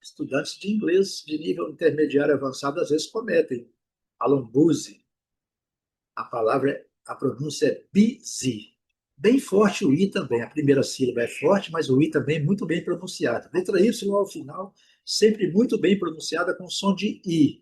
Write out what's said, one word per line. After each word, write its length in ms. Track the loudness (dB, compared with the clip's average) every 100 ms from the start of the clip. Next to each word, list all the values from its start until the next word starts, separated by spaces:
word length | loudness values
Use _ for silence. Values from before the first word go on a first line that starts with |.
Estudantes 560 | -20 _ -6 -4 -6 -10
de 120 | -4
inglês 540 | -2 0 0 0 -4 -8
de 120 | -8
nível 320 | -4 -6 -6
intermediário 640 | 0 0 2 2 2 2
avançado 460 | 0 -2 -6 -6 -4
às 100 | 0
vezes 180 | 0 -2
cometem. 600 | -8 -2 0 0 -2 -10 _ _ _ _ _
Falam 240 | 0 0
buzy. 640 | 0 2 4 2 -4 -18 _ _ _ _ _ _ _ _ _ _ _ -14
A 80 |
palavra 480 | -10 -2 0 2 0
é, 140 | -2 -10 _ -16
a 100 | -4
pronúncia 520 | -4 -4 -8 0 0
é 180 | 0 _
busy. 800 | 4 4 2 -12 -6 -4 -6 -10 _ _ _ _ _
Bem 220 | 2 2
forte 460 | 2 2 2 2 2
o 80 |
I 160 | 2 2
também. 320 | -2 -2 -4
A 80 | -4
primeira 340 | -2 2 4
sílaba 380 | 2 0 -2 0
é 60 | -4
forte, 440 | -2 2 2 0
mas 180 | -6 2
o 120 | 4
I 80 | 4
também 280 | 2 0 -2
é 20 |
muito 260 | 0 -2 -2
bem 180 | -4
pronunciado. 640 | -2 -6 -6 -4 -2 -2 -4
Letra 280 | -4 -2 2
Y 280 | 2 2 -2
ao 160 | -2 -2
final, 480 | -6 -14 -14 -14 _ _ _ -8
sempre 460 | 2 2 4 0
muito 260 | 2 2 2
bem 220 | 2 2
pronunciada 560 | 0 -6 -8 -4 -4 -4
com 140 | -8
som 260 | -4 -2 -2
de 260 | -2 -6 -4
I. 360 | 2 2 2